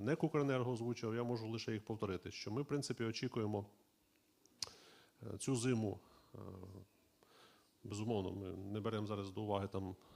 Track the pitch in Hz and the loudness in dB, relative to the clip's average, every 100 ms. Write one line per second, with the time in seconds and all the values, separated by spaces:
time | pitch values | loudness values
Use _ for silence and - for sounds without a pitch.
0 | 107 160 160 151 139 131 123 117 117 117 | 2 4 4 6 6 4 2 0 0 0
1 | 113 113 120 120 110 113 - 110 - 110 | 0 0 0 0 -2 -2 -2 -2 -2 -2
2 | 101 90 95 - - 113 143 143 - 120 | 0 -2 -4 -8 -4 -2 0 -2 -2 0
3 | 113 110 127 120 107 104 104 - _ _ | 0 0 -2 0 2 0 -2 -10 _ _
4 | _ _ _ _ _ _ - - - - | _ _ _ _ _ _ -10 -10 -20 -20
5 | - _ 113 98 - 127 123 117 107 98 | -20 _ -10 -4 2 2 4 4 4 0
6 | - - - 101 95 95 92 95 98 _ | -8 -20 -20 -14 -12 -12 -12 -14 -18 _
7 | _ _ - - - - _ _ - 104 | _ _ -20 -20 -20 -20 _ _ -8 -4
8 | 107 107 92 95 95 90 98 107 107 107 | 2 2 2 -2 -4 -6 -4 -2 0 0
9 | 104 104 98 98 107 98 98 95 95 90 | 0 -2 -4 -4 0 0 0 -2 -4 -6
10 | - | -14